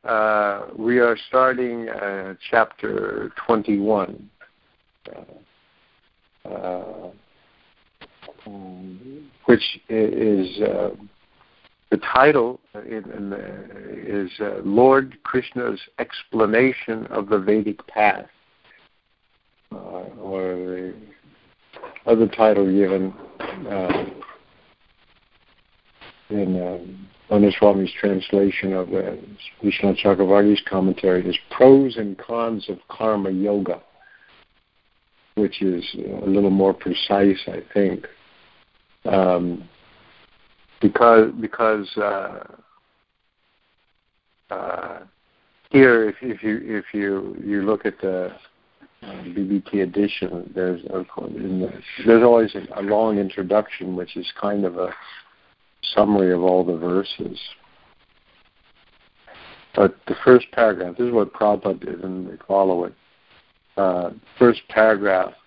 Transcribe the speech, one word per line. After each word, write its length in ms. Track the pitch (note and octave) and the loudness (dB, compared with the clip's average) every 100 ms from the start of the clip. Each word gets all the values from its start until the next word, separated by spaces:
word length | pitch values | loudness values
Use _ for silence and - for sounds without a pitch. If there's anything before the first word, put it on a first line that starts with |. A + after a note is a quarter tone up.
| A#2+ | -2
Uh, 600 | A2+ G#2+ G#2+ G#2 G2+ G#2 - | 0 2 2 0 -4 -10 -6
we 240 | A2+ B2 | 0 2
are 160 | A#2 A2 - | 2 0 -2
starting, 600 | C3 C3 B2+ B2+ A#2 A2+ | 2 2 0 -4 -6 -10
uh, 460 | G#2+ G2+ G2 F#2+ F#2 - | -8 -8 -8 -10 -14 -2
chapter 840 | A#2 A2 - G#2+ G2+ G2+ G#2 G#2 - | 0 0 -4 -8 -6 -6 -8 -10 -10
twenty-one, 840 | - A2+ G#2 G2+ G#2 G#2+ F2+ - - _ - _ _ _ _ _ - - - - _ _ _ _ _ _ _ _ _ _ | -2 -2 0 -2 0 0 -2 -10 -20 _ -20 _ _ _ _ _ -20 -20 -20 -20 _ _ _ _ _ _ _ _ _ _
uh, 40 | F#2+ | -16
uh, 600 | F#2+ F#2 F2+ F2+ F#2 F2+ G2 _ _ _ _ _ _ _ _ - _ - - G#2+ G2+ F#2+ - F#2 F#2 B2 C#3+ C#3+ _ - | -10 -8 -10 -12 -16 -18 -20 _ _ _ _ _ _ _ _ -20 _ -20 -20 -18 -16 -16 -16 -16 -16 -18 -20 -20 _ 4
which 340 | A#2+ - - - | 4 4 -10 -4
i-, 20 | |
is, 680 | A2 G#2+ - A2 G2 F#2 G2 | 0 0 0 0 0 -2 -2
uh, 300 | G#2 G2 F#2+ G2+ G2+ _ _ _ _ _ _ _ _ | -2 -2 -4 -8 -20 _ _ _ _ _ _ _ _
the 60 | G#2+ | -4
title 640 | - B2+ C#3+ C#3+ A#2 B2+ _ G#2 - | 0 4 4 4 0 -4 _ -18 -12
in, 240 | A2 A2+ G#2+ | -12 -12 -12
in 140 | G2+ | -10
the, 360 | G2 G2 G2 - G2+ G2+ G#2 G#2 | -10 -12 -16 -18 -20 -16 -14 -6
is, 240 | G2+ F#2 - | -6 -6 -6
uh, 220 | G#2 G2 | -8 -6
Lord 540 | F#2+ G#2+ C3 C3+ C3+ - | 0 4 6 6 2 -12
Krishna's 560 | - C3 B2 B2+ A#2+ G#2 - - | -4 -4 -4 -8 -6 -8 -12 -12
Explanation 1080 | A#2+ - - A2+ G#2+ A2 C3 B2 - A2 A2+ | -12 -12 -8 0 2 4 2 0 -8 -10 -6
of 220 | A2 G2+ | -8 -2
the 120 | G#2+ | -2
Vedic 440 | F#2+ G#2+ G#2+ G#2 - | 2 0 0 -8 -8
Path, 400 | G#2+ G#2+ F#2+ - _ _ _ _ _ _ _ _ _ _ _ _ _ _ | 0 0 0 -10 _ _ _ _ _ _ _ _ _ _ _ _ _ _
uh, 40 | G2+ | -16
or 760 | F#2 F#2 F#2 F#2+ F#2+ F#2+ F#2 | -14 -14 -14 -16 -10 -6 -6
the 400 | F2+ F2+ F2+ F#2 - - _ _ _ _ _ _ - - - - | -6 -8 -10 -10 -14 -20 _ _ _ _ _ _ -20 -20 -8 2
other 220 | A2+ A2 | 4 4
title 380 | - A2 G2+ F#2+ | 4 4 4 4
given, 460 | G2 F#2+ F#2+ F#2+ - - - - G2 D#3 | 2 2 0 -2 -8 -20 -16 -14 -12 -8
uh, 360 | G3+ F#2 - - - - - _ _ _ _ _ _ _ _ _ _ _ _ _ _ _ _ - _ _ | -6 -4 -4 -6 -14 -20 -20 _ _ _ _ _ _ _ _ _ _ _ _ _ _ _ _ -20 _ _
in, 320 | G#2 F#2 F#2 | -4 -2 -2
um, 460 | F2+ F2+ F2+ F#2+ G2 _ - | -4 -8 -14 -18 -20 _ -2
Anuswami's 600 | G#2 G2+ - G#2 G2 F#2 - | 4 4 6 4 4 -2 -2
translation 720 | G#2 F#2+ - G2 G2 - F#2+ | -2 -2 0 2 2 0 -4
of, 220 | F#2+ F2+ | -4 -4
uh, 220 | F#2+ F#2 - - - - _ | -4 -4 -10 -16 -20 -20 _
Vishnu 360 | G2+ - G2+ F2+ | -4 0 0 2
Chakravarti's 680 | G2+ F#2+ F#2+ G2+ G2+ G2+ - | 2 2 4 6 6 2 0
commentary 580 | G2 F#2+ - F#2+ F#2 F2+ | 0 0 2 2 2 0
is 80 | F2 - | -6 -10
Pros 460 | - B2+ C3+ C3+ A2+ | 6 8 10 6 -2
and 200 | G#2 F#2+ | -8 -10
Cons 520 | - A#2 A#2 A2 - | -8 -4 -4 -4 -8
of 100 | F#2 _ | -12 _
Karma 440 | - A2 G#2 F#2+ | -4 0 0 0
Yoga, 520 | F#2 G#2 G#2 F#2 E2+ _ _ _ _ _ _ _ _ _ _ _ _ _ _ _ | 0 0 0 -2 -6 _ _ _ _ _ _ _ _ _ _ _ _ _ _ _
which 260 | - G2+ - | -2 -2 0
is 240 | G2 F2 F2 - | -2 -2 -8 -12
a 280 | - G2 | -10 -6
little 260 | G2+ G2 G2 | 0 2 4
more 220 | G2 F#2+ | 4 4
precise, 680 | F2+ F2+ E2+ - G2+ G2 F#2+ - | 2 -4 -6 -2 2 4 2 -6
I 160 | F2 - | -12 -4
think, 320 | G#2 G2 F2+ - _ _ _ _ _ _ _ _ _ - | 0 0 -2 -12 _ _ _ _ _ _ _ _ _ 0
um, 600 | G2 F#2 F2+ F2 F2 E2+ _ _ _ _ _ _ _ _ _ _ _ | 2 2 0 -2 -6 -12 _ _ _ _ _ _ _ _ _ _ _
because, 520 | G#2 - A#2 A2+ A2+ - | 0 4 6 8 6 0
because, 480 | A2 - A2 G#2+ F#2+ - | -10 -2 0 0 -4 -4
uh, 480 | G#2 G2 - - - - _ _ _ _ _ _ _ _ _ _ _ _ _ _ _ _ _ _ _ | -4 -4 -8 -14 -20 -20 _ _ _ _ _ _ _ _ _ _ _ _ _ _ _ _ _ _ _
uh, 500 | F#2+ F2+ F2 E2+ F2 F2+ _ _ _ _ _ _ | -12 -8 -10 -10 -16 -20 _ _ _ _ _ _
here, 380 | C#3 C3 A#2 G#2+ | 6 8 6 2
if, 60 | - | -4
if 220 | C3 G#2 | -10 -6
you, 160 | A2 A2 | -4 -6
if 220 | - G#2+ - | -4 -8 -6
you, 420 | G#2 G2+ G2 G2 G2 | -4 -2 -4 -6 -10
you 180 | G2+ G2+ | -6 -4
look 220 | G2 G#2 G#2+ | -2 -2 -4
at 140 | - | -4
the, 320 | F#2+ F#2 F2+ G#2+ _ _ _ _ - _ | -6 -4 -6 -10 _ _ _ _ -20 _
uh, 200 | G2 F#2 F2+ | -18 -16 -10
B 80 | F#2 | -6
B 180 | F#2+ G2+ - | -2 -2 -2
T 120 | G2+ | -2
edition, 680 | F2+ G2 G2+ - F2+ F2 - | -2 0 -2 -2 -8 -8 -10
there's 260 | - F#2 F2 | -4 -4 -4
a, 200 | - F#2+ F2+ - - | -8 -10 -8 -12 -12
in 340 | - F#2+ F#2 | -10 -6 -4
the, 120 | F2+ - - - A2+ | -6 -10 -18 -2 6
there's 160 | A2+ | 8
always 320 | A#2+ A#2 G#2+ | 8 6 4
a, 260 | G2+ E2 G2+ | -4 -12 -8
a 20 | |
long 360 | G2+ G#2+ A2+ G2+ | 0 2 2 0
introduction, 800 | F#2+ - F2+ G#2 G#2+ - F#2 F2+ | -2 -4 0 0 0 -10 -8 -8
which 200 | F2 - | -8 -12
is 160 | F2+ - | -12 -6
kind 240 | G#2 G2+ | -4 -2
of 140 | F#2+ F2 | -4 -4
a 160 | F2+ F#2 - - _ _ _ _ _ _ - | -8 -8 -20 -20 _ _ _ _ _ _ -4
summary 380 | G#2+ G#2 G2+ F#2 | 2 4 4 2
of 100 | F2 | 2
all 220 | F2+ F#2 | 4 2
the 120 | F2 E2 | 2 -2
verses. 640 | E2+ F#2 G2+ - F2 F#2 - - _ _ _ _ _ _ _ _ _ _ _ _ _ _ _ _ _ - - - _ - | -2 -2 -4 -10 -12 -12 -18 -20 _ _ _ _ _ _ _ _ _ _ _ _ _ _ _ _ _ -20 -20 -20 _ 2
But 180 | G2 - - | 2 2 -10
the 80 | G2 | 0
first 260 | - B2 - | 8 8 6
paragraph, 460 | - A2+ F2+ F2+ F2+ | 2 2 2 -8 -4
this 100 | B2 | 0
is 60 | |
what 200 | A#2+ G2 | 0 0
Prabhupada 460 | - G#2 G2+ G2+ F2+ | 0 2 2 -2 -4
did, 240 | - F2 | -8 -10
and 260 | F#2 F#2 F#2 | -10 -10 -12
they 80 | F2+ - | -14 -2
follow 360 | G2 F#2+ F2+ | 2 2 0
it. 100 | F2+ _ _ _ _ _ _ _ _ - | -4 _ _ _ _ _ _ _ _ -2
Uh, 340 | F#2+ F2+ F2 D#2+ _ - | -2 -2 -6 -10 _ 2
first 260 | A#2+ A2+ - | 2 2 -2
paragraph 640 | A2 A2 G#2 G2+ F#2 F#2 - | 2 4 4 0 0 -2 -10